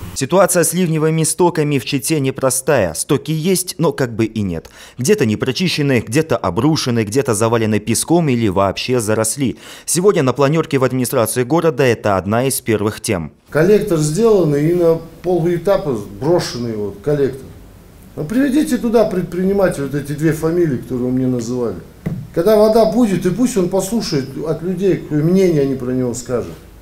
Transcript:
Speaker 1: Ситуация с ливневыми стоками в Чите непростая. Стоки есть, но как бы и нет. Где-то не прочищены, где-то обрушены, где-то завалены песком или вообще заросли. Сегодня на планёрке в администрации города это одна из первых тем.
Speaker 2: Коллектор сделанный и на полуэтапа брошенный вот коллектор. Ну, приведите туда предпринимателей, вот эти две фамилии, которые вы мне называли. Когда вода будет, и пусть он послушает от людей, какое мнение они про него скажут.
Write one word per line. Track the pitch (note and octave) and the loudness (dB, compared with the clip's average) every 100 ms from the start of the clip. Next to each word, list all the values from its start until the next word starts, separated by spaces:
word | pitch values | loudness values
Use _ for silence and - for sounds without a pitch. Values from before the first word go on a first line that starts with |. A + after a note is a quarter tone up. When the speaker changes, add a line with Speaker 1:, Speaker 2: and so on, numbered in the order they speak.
| - | -10
Speaker 1:
Ситуация | - C3 F#3 F3+ F3+ | -8 0 2 4 2
с | D#3 | 0
ливневыми | E3+ F3 D#3+ D#3+ D#3+ | 0 0 0 0 0
стоками | D#3 - F3 E3 D3 C#3 | 0 2 0 2 0 -2
в | |
Чите | - C#3 - D#3 | -2 -4 -2 -2
непростая. | C3 C3 C3+ - - C#3 F2 | -2 -2 -2 -2 0 2 0
Стоки | D#2 - C#3+ C#3 | -2 -2 -2 -2
есть, | D#3 E3 F3+ - - | -2 0 0 -2 -4
но | D#3+ | -2
как | C#3+ B2+ | -2 -2
бы | G#2+ A2 | -2 -2
и | A2 | -2
нет. | G2 E2 - - - - | -4 -6 -10 -18 -18 -4
Где-то | C3 G#3+ | 0 2
не | A#2 G#2 | 2 0
прочищены, | C3 B2+ F#3 - C#3+ B2 A2 | -2 -2 -2 0 0 0 0
где-то | C3+ D#3+ C3+ | 0 0 0
обрушены, | G2 F2+ D3 D3+ C3 A#2 | -2 0 2 2 0 -2
где-то | G#2 B2+ B2+ | 0 0 0
завалены | G2+ A2+ A#2 A2 G#2 | 2 2 2 2 0
песком | G#2+ G#2+ - E3+ D#3 | 0 -2 2 2 2
или | A#2+ A2 | 2 2
вообще | F2+ G2 F2+ - B2 | 2 0 0 -2 -2
заросли. | G#2+ G#2+ A2 C#3+ B2 - - - - | 0 0 -2 -2 -4 -4 -12 -14 -6
Сегодня | D#3 G3 F3 | 0 4 4
на | C3 | 2
планёрке | B2 C#3 D#3+ D#3 C3+ | 2 2 2 0 0
в | |
администрации | B2+ B2+ A#2+ C3+ A2 B2+ | 0 0 -2 0 0 0
города | A#2+ E3 E3 C3 | 0 0 2 2
это | C3 A2 G#2+ F#2+ | 2 2 0 0
одна | F#2 A2+ C3+ | 0 0 0
из | - | -2
первых | - G#2 G#2 - | 0 0 0 -4
тем. | - F#2 D2+ - _ | -4 -4 -4 -12 _
Speaker 2:
Коллектор | C#3+ F3 G#3 - E3 | 2 4 4 2 0
сделанный | D3+ D#3+ A3+ G3+ D#3 C#3+ D3+ | 0 2 4 4 2 2 2
и | |
на | F3 E3 E3 - - | 2 2 2 -2 -8
полуэтапа | F3 F3 E3+ E3+ G3 F#3+ D#3 A2+ G2 G2+ | -2 0 0 0 0 0 0 -4 -6 -6
брошенный | C3+ F3 - B2 A#2+ G#2+ | 0 0 0 -6 -6 -6
вот | G2+ - | -6 -6
коллектор. | C#3+ D3 C3+ - - - - - - - - - | -2 0 0 -4 -14 -20 -20 -20 -20 -20 -16 -10
Ну, | |
приведите | D#3 B3 C#4 C#4 A3+ A#3 | -4 0 2 2 0 -2
туда | A3+ A3+ | 0 2
предпринимателей, | - F#3 F3 F3 F#3+ G3+ F3+ C#3+ | 2 -2 -4 -2 0 0 0 -2
вот | C#3 | -6
эти | C#3+ - | -6 -6
две | C#3+ D#3+ | -2 -2
фамилии, | D3+ D#3+ F3 E3 A#2 | 0 0 0 0 -2
которые | - B2+ B2+ | -4 -4 -2
вы | |
мне | B2+ B2+ | 0 0
называли. | B2 A2+ B2 A#2 E2+ - - - - - | -2 -4 -4 -4 -6 -12 -12 -8 -8 -6
Когда | - A3 G#3+ | -2 2 4
вода | A3 A3+ G#3+ | 6 4 4
будет, | A3+ A3+ F#3 | 2 2 2
и | F#3 | 0
пусть | F#3 B3+ G3 | 0 0 0
он | F3+ | 0
послушает | F#3+ F#3 A3+ - D3 C3 D3+ | -2 -2 -4 -2 -2 -4 -6
от | D3+ D#3 | -6 -4
людей, | F3 F3+ G3 D#3 | -4 -2 0 0
какое | - D3+ | 0 0
мнение | D#3+ F#3 F#3 D3+ | 4 4 4 4
они | C#3 B2 | 2 -2
про | B2 | -2
него | B2+ B2 | -2 -2
скажут. | A#2+ - A#2+ F2 E2 - - | -4 -4 -4 -4 -12 -20 -20